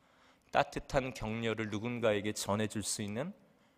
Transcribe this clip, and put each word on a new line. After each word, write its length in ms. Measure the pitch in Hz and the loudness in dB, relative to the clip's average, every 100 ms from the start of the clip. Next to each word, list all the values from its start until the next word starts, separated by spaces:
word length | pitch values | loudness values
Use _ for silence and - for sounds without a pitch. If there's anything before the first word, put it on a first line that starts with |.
| _ _ - _ _ | _ _ -20 _ _
따뜻한 640 | 127 139 143 - 139 127 | 2 2 -2 0 0 0
격려를 560 | - 110 113 113 110 110 | -2 -4 0 0 0 -2
누군가에게 640 | 104 117 120 113 104 104 | -2 -4 2 4 4 0
전해줄 500 | 104 - 104 107 110 | -2 0 2 0 -2
수 180 | 98 - | -4 -4
있는 320 | 104 107 170 - - _ _ | -4 -4 -6 -10 -20 _ _